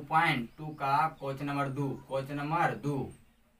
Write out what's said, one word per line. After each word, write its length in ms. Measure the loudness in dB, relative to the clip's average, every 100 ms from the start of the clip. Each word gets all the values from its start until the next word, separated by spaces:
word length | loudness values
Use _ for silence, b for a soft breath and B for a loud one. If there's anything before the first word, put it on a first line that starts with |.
| 2
point 400 | 4 4 2 -2 -8
two 80 | -10
का 220 | -4 2 4 4 0
क्वेश्चन 280 | -6 -4 -2
number 220 | 0 -2
दो, 180 | 0 -2 -4 -4
क्वेश्चन 280 | -4 -4 -6
number 380 | -2 2 2 2
दो, 200 | -2 -2 -4 -10 -20 _ _ _